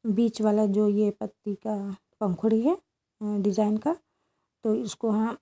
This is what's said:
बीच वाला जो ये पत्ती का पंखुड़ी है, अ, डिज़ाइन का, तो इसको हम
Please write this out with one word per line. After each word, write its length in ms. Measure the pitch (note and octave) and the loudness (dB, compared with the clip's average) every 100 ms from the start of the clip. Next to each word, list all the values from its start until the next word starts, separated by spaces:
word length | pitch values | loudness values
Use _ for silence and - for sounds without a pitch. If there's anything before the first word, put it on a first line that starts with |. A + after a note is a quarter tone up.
बीच 360 | A3+ G3+ A#3 A3+ | 0 0 0 2
वाला 220 | G#3+ G#3 G#3+ | 0 2 2
जो 180 | G3 G#3 | 2 2
ये 220 | G#3 G#3 | 2 0
पत्ती 420 | G#3 G#3 _ G#3 G3+ | -2 -12 _ -10 -8
का 180 | A3 G#3 G3 F#3+ _ _ | -6 -6 -8 -12 _ _
पंखुड़ी 400 | G#3 F3 A3 A3 | -4 0 2 2
है, 120 | B3+ | 2
अ, 40 | F#4+ _ _ _ _ G#3 G#3 | 0 _ _ _ _ -4 0
डिज़ाइन 380 | G3+ F#3 G#3 G#3+ | 0 0 0 0
का, 160 | C#4 F4 _ _ _ _ _ _ | -2 -4 _ _ _ _ _ _
तो 100 | A3 A3 | -2 -2
इसको 340 | A#3 - A3+ | -4 -6 -2
हम 260 | G#3+ A3 - | 0 -2 -4